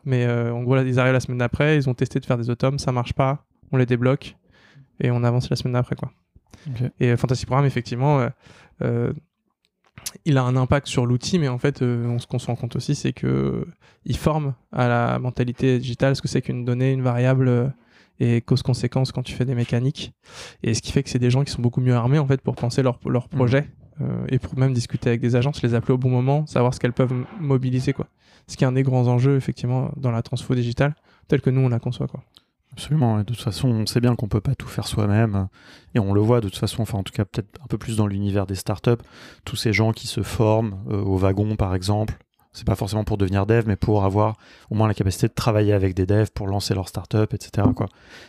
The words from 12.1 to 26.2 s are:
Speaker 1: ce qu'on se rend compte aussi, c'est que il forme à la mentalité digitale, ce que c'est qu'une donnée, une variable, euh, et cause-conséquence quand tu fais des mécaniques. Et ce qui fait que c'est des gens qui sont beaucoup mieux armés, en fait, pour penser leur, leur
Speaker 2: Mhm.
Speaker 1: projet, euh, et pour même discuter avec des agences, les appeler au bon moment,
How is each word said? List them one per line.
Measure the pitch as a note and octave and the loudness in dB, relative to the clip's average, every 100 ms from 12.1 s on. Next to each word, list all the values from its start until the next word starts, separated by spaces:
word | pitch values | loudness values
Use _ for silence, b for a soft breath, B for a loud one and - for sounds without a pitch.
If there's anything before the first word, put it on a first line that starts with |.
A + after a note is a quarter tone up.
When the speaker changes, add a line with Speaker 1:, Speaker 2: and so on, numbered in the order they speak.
| A#2+ | -4
Speaker 1:
ce | - | -4
qu'on | B2 | -6
se | - | -4
rend | A#2+ | -4
compte | A#2+ C3 | -4 -4
aussi, | C3+ | -4
c'est | C#3+ C3 | -2 -2
que | - C3 C3 C3+ - E3+ - b b | -2 -2 0 0 -4 -8 -14 b b
il | - - | -6 -2
forme | D#3+ D3+ C#3+ B2+ _ | 0 0 -4 -6 _
à | - B2 | -2 0
la | A#2+ A#2+ B2 | 2 0 -2
mentalité | B2+ B2+ B2 A#2+ C3 B2 | -4 -4 -4 0 2 2
digitale, | B2+ A#2+ C#3 | 0 0 0
ce | C3+ | 0
que | - | -2
c'est | C3+ | -2
qu'une | - B2+ | -2 -4
donnée, | A#2+ B2 C3 | -2 0 0
une | C3 | 0
variable, | B2+ A#2+ B2+ C3 B2+ | 0 2 2 4 4
euh, | A#2+ A#2+ - b b b b | 2 0 -4 b b b b
et | A#2+ A#2 | 0 2
cause-conséquence | - B2+ - A#2+ C3 C3 C3 | 2 0 0 -2 0 0 -2
quand | - | -4
tu | B2 | -6
fais | - | -4
des | B2+ | -2
mécaniques. | A#2+ A#2 A#2+ C3 - - - B B B B | -2 0 0 0 -4 -10 -16 B B B B
Et | A#2 | -2
ce | - | -2
qui | - | 0
fait | C#3+ | -2
que | - | 0
c'est | B2+ | 0
des | B2 | 2
gens | C3 | 2
qui | C#3 | 0
sont | - | -2
beaucoup | A#2+ C3 | -2 2
mieux | B2+ | 2
armés, | A#2+ A#2+ D#3 | 2 2 2
en | C3+ | 2
fait, | C3+ | 0
pour | - | -2
penser | B2 A#2+ C3+ | -4 -2 0
leur, | C3 A#2+ | 0 0
leur | C3 B2 | -2 -2
Speaker 2:
Mhm. | - C#3 | -2 0
Speaker 1:
projet, | B2 C3+ D3 - - - | 2 2 0 -10 -16 -8
euh, | B2+ A#2+ A#2 | -6 -4 -2
et | C3 | -4
pour | - C3 | -2 0
même | C3+ | 0
discuter | A#2+ - - B2 | 0 -2 -2 0
avec | A#2+ | 0
des | A#2+ B2 | 2 2
agences, | C#3 D3 | 0 0
les | A#2+ | 0
appeler | A#2 - | 0 0
au | C3 | 0
bon | B2+ | 2
moment, | B2 | 2